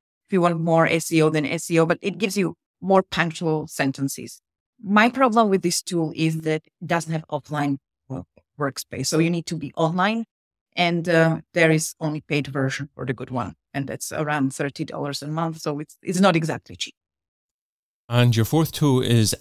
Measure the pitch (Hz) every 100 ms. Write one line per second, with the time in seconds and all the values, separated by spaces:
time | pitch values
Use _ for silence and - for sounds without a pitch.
0 | _ _ - 185 170 170 165 165 160 160
1 | - 160 156 156 143 165 - 165 165 -
2 | 202 170 214 196 175 - _ - 185 190
3 | - - 170 156 165 156 160 - 139 139
4 | 139 - 117 - _ _ _ _ 190 208
5 | 240 247 262 226 214 190 180 - - 170
6 | 156 - 160 160 160 156 _ - 170 170
7 | 160 160 - 147 - 147 143 139 _ _
8 | - 107 - _ _ - 139 - - 95
9 | 127 160 170 170 - 165 143 - 160 180
10 | 202 226 226 _ _ _ _ - 175 170
11 | 175 165 165 160 - 170 160 160 - -
12 | 156 151 - 147 135 139 135 - 143 -
13 | 135 117 - 123 92 - _ 143 135 127
14 | - 147 147 151 135 - 143 - - -
15 | 143 - 143 160 165 160 151 147 156 -
16 | - 180 196 165 160 117 - 92 - -
17 | _ _ _ _ _ _ _ _ _ _
18 | - 120 120 113 107 156 156 - 147 127
19 | 104 117 104 -